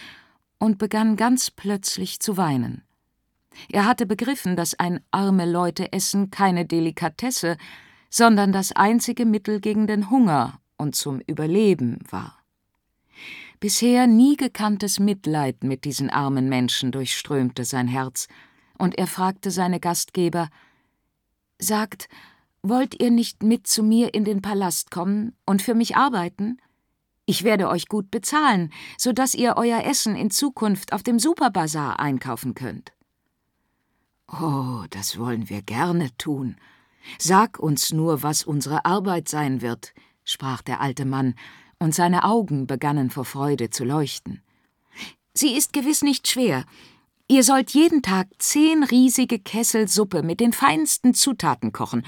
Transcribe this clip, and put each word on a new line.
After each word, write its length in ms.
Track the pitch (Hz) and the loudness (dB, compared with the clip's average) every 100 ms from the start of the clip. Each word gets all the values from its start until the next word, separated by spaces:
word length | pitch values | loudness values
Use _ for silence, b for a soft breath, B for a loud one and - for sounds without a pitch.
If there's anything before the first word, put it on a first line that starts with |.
| B B B B _ _ | B B B B _ _
und 220 | 220 196 | 0 0
begann 360 | 214 214 220 208 | -2 0 2 2
ganz 360 | 226 254 - | 2 2 0
plötzlich 680 | - 202 202 - - 185 - | -6 -4 -4 -4 -6 -6 -6
zu 160 | - 185 | -4 0
weinen. 460 | 170 131 120 120 - _ _ _ _ _ _ B B | 0 0 -2 -8 -16 _ _ _ _ _ _ B B
Er 160 | 202 | 0
hatte 220 | 202 247 202 | 2 2 -2
begriffen, 500 | 208 208 - 185 175 | -2 -2 -2 -2 -2
dass 240 | 165 - | -2 -2
ein 220 | 175 175 - | -2 -4 -4
Arme-Leute-Essen 1200 | 190 196 190 170 175 175 170 185 185 - 196 196 | -2 2 2 2 0 0 -2 -6 -4 -2 -2 -4
keine 340 | - 196 175 160 | 0 2 2 0
Delikatesse, 920 | 170 165 160 165 - 247 247 170 156 B B B B B | 0 -2 -2 -6 -6 -6 -4 -4 -4 B B B B B
sondern 440 | - 233 208 196 | 4 6 6 4
das 180 | 190 190 | 2 0
einzige 540 | - 196 233 - 240 240 | 2 4 4 0 0 0
Mittel 340 | 214 202 214 | 2 0 -2
gegen 280 | 214 208 214 | -2 0 0
den 220 | 208 196 | 0 2
Hunger 520 | 262 220 147 123 - _ - | 4 4 4 0 -6 _ -8
und 180 | 147 - | -4 -4
zum 240 | 151 135 | -6 -6
Überleben 800 | - 151 156 190 214 170 120 - - | -6 -4 0 4 4 4 0 -4 -10
war. 280 | 92 - - _ _ _ _ _ _ B B B B B B | -10 -12 -16 _ _ _ _ _ _ B B B B B B
Bisher 480 | 202 - 240 247 254 | -2 2 4 6 6
nie 300 | 226 269 294 | 8 6 4
gekanntes 600 | 254 - 214 202 202 - | -2 -2 -2 -2 -2 0
Mitleid 640 | 202 196 151 156 139 123 | 0 0 -2 0 -2 -2
mit 200 | 131 131 | -4 -4
diesen 260 | 147 127 139 | -6 -4 -2
armen 380 | - 139 135 131 | -2 0 0 0
Menschen 420 | 127 123 - 127 | 0 0 -2 -4
durchströmte 760 | 131 127 - - 143 123 123 120 | -4 -6 -6 -4 -2 -2 -2 -4
sein 220 | 131 123 | -2 -2
Herz, 400 | 131 131 - - b b b b - | -2 -4 -8 -10 b b b b -4
und 200 | 185 - | -2 -2
er 80 | 180 | -4
fragte 460 | - 185 190 196 | -2 -4 -4 -6
seine 280 | 175 180 175 | -2 -2 -2
Gastgeber: 680 | 175 - - 185 170 170 156 b b b b b _ _ _ _ _ _ | -2 -4 -4 -2 0 0 -4 b b b b b _ _ _ _ _ _
„Sagt, 480 | 185 214 208 - - b b b b _ | -2 -2 -2 -8 -20 b b b b _
wollt 360 | 196 254 262 - | -2 0 0 0
ihr 120 | 240 | 2
nicht 320 | 233 226 - | 4 2 0
mit 240 | 208 233 - | 0 0 0
zu 160 | - | 0
mir 300 | 220 226 240 | 4 4 2
in 100 | 214 | 0
den 180 | 208 202 | -2 -2
Palast 500 | 196 196 190 - - | -2 -2 -2 -4 -6
kommen 440 | 180 180 208 226 - - | -4 -2 -2 -4 -6 0
und 160 | 196 | 0
für 140 | 196 226 | 2 0
mich 220 | 233 - | 2 2
arbeiten? 600 | 277 220 175 - 208 254 _ _ _ _ _ _ - | 0 0 -4 -6 -8 -8 _ _ _ _ _ _ -4
Ich 180 | 180 | 0
werde 240 | 202 208 185 | 2 2 0
euch 200 | 170 - | -2 -4
gut 220 | 214 190 | -6 -4
bezahlen, 600 | 233 - 294 294 196 165 B B B | -6 -2 2 2 2 0 B B B
so 140 | 247 | -2
dass 240 | 247 262 - | 0 0 0
ihr 220 | 240 - | 0 2
euer 260 | 233 226 | 0 0
Essen 320 | - 269 220 202 | 0 0 -2 -2
in 160 | 208 | -2
Zukunft 600 | - 285 - 214 190 - | 0 -2 -2 -2 -2 -4
auf 100 | 208 | -6
dem 160 | 240 233 | 0 0
Superbazar 800 | 269 349 262 190 156 156 139 - | 2 0 0 0 -2 -2 -4 -4
einkaufen 560 | 147 131 131 117 131 - | -2 -4 -6 -8 -8 -8
könnt.“ 380 | 123 90 - _ _ _ _ _ _ _ _ _ _ _ _ _ _ | -10 -12 -16 _ _ _ _ _ _ _ _ _ _ _ _ _ _
„Oh, 580 | - 160 135 127 120 82 | -8 -4 -4 -4 -8 -10
das 300 | 98 98 - | -10 -8 -6
wollen 300 | 120 117 104 | -6 -6 -6
wir 120 | 101 | -10
gerne 540 | 101 113 175 170 139 - | -8 -4 -2 -2 -4 -6
tun. 380 | 160 139 131 - B B B B B B | -6 -6 -6 -10 B B B B B B
Sag 400 | 156 190 220 - | 2 4 4 0
uns 320 | 156 143 - | -2 0 -2
nur, 320 | 156 160 147 | -2 0 0
was 200 | 147 151 | -2 -4
unsere 420 | - 147 135 151 165 | -2 -4 -2 -2 0
Arbeit 440 | 196 196 175 156 | -2 -2 -4 -4
sein 320 | 151 147 131 | -4 -4 -2
wird“, 320 | 120 113 - b b b | -4 -8 -12 b b b
sprach 380 | - - 135 127 | -10 -8 -6 -8
der 180 | - 127 | -8 -4
alte 240 | 139 127 135 | -4 -2 -4
Mann, 300 | 135 131 123 B B B _ | 0 -2 -4 B B B _
und 160 | 160 156 | -2 2
seine 280 | 175 180 | 2 2
Augen 440 | 190 233 196 147 131 | 2 2 0 -2 -2
begannen 420 | 131 147 147 127 | -2 0 0 0
vor 160 | 147 123 | -4 -8
Freude 460 | 139 143 139 113 | -4 -2 -2 -2
zu 120 | - | -4
leuchten. 580 | 123 151 139 - - 98 B B B B B B B B _ | -2 -2 -2 -6 -12 -14 B B B B B B B B _
„Sie 200 | - 285 254 | -2 0 0
ist 180 | - | -2
gewiss 300 | 285 262 302 | -2 -2 0
nicht 240 | 285 262 - | 0 0 -2
schwer. 360 | 254 240 131 - b b b b _ - | 0 0 0 -4 b b b b _ 4
Ihr 160 | 262 | 4
sollt 280 | 262 262 262 | 6 4 4
jeden 320 | 277 339 320 | 4 6 4
Tag 240 | 185 190 185 - | 2 0 -2 -4
zehn 460 | - 294 311 320 | -2 4 4 4
riesige 560 | 277 247 254 240 247 226 | 4 6 6 4 0 -2
Kessel 480 | - 214 233 226 220 | -4 -4 0 2 2
Suppe 340 | 208 202 170 | 2 2 0
mit 180 | 160 170 | -2 2
den 140 | 233 | 2
feinsten 600 | - 277 311 302 - 247 | 4 2 2 0 2 4
Zutaten 580 | 247 285 247 160 127 113 | 4 2 0 0 0 -2
kochen 340 | - 120 120 | -4 -4 -4